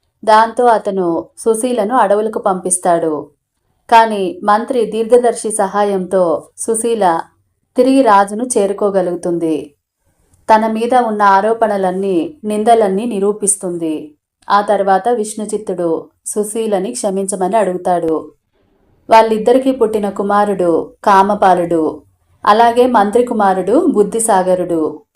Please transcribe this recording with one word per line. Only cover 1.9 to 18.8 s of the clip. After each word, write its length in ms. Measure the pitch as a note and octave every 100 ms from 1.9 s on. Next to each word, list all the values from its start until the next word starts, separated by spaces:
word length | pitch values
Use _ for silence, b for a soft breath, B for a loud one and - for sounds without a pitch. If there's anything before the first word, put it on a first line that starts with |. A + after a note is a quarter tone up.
| B3+
అడవులకు 420 | G3+ G3+ G#3+ G#3+
పంపిస్తాడు. 920 | G#3 F#3 F#3 F#3 F#3 E3+ E3 D3+ - _ _ _ _ _ -
కానీ 500 | A3+ A3+ G#3+ F#3 F3
మంత్రి 460 | G#3 G#3 A#3 B3+ G#3
దీర్ఘదర్శి 600 | G#3+ A3 B3 A#3+ A3+ A3
సహాయంతో 960 | G#3 G3 G3+ G#3 G3 F3+ F#3+ F3 D3 - -
సుశీల 640 | - A3+ A#3 A3+ F#3 E3 - _ _ _ _ -
తిరిగి 260 | B3+ C4+
రాజును 420 | A#3 G3+ G3 G#3 B3+ A#3
చేరుకోగలుగుతుంది. 1160 | G3 G3+ G#3 F#3+ F3 F3 F3+ E3+ D#3+ D3+ - _ _ _ _ _ _ _ -
తన 120 | A3 A3+
మీద 280 | A3 A#3
ఉన్న 280 | B3 A#3 G#3
ఆరోపణలన్నీ, 1160 | G3+ G3 G#3 A3+ A3 G3+ F#3 F#3 G3 F3+ D#3+ -
నిందలన్నీ 600 | G#3+ G#3+ G#3+ A#3 G#3 F#3+
నిరూపిస్తుంది. 1120 | A#3+ G3+ G3 G#3 G3 - F#3+ F3 E3 D#3 D3+ _ _ _ -
ఆ 100 | G3+
తర్వాత 480 | G#3 G3+ G3 F#3+ G#3
విష్ణుచిత్తుడు 1040 | A#3+ G#3+ - G#3+ G#3 G#3+ F3 E3+ D#3+ - _ -
సుశీలని 680 | - G#3 A#3 A3+ G3 G3
క్షమించమని 640 | B3 G#3 F#3+ F#3+ G3 F#3 A3
అడుగుతాడు. 760 | F#3+ F3+ F3+ F3+ E3 D#3 - _ _ _ _ _